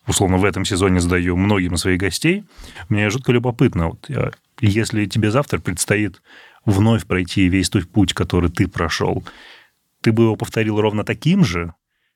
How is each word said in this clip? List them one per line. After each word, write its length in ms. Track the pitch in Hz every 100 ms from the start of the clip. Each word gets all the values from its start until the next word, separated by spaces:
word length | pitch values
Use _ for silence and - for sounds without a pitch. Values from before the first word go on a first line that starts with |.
| -
условно, 300 | - 95 92
в 80 |
этом 200 | 98 90
сезоне 360 | 95 92 95 90
задаю 360 | 87 90 90 90
многим 380 | 98 104 90
из 60 | 87
своих 180 | 95 92
гостей. 440 | 95 - 156 196 214 - - - -
Мне 200 | 104 104
жутко 220 | 98 127
любопытно, 560 | 120 123 117 123 87 82
вот, 160 | - -
а, 200 | 123 - - _ -
если 460 | 107 104 107 110 104
тебе 240 | 113 107
завтра 280 | 117 143 95
предстоит 640 | - 90 - 104 104 - _ - - _ -
вновь 400 | 95 110 113 -
пройти 420 | 92 90 - 92
весь 220 | 95 90
тот 180 | 107 87
путь, 240 | - 92
который 360 | - 92 92 85
ты 160 | 85 90
прошел, 580 | - 82 - 95 - - - - - _ _ _ _
ты 100 | -
бы 120 | 113
его 120 | 113 104
повторил 440 | - - 110 107
ровно 240 | 107 104
таким 400 | 98 110 151 196
же, 280 | 131 87 85 - _ _ _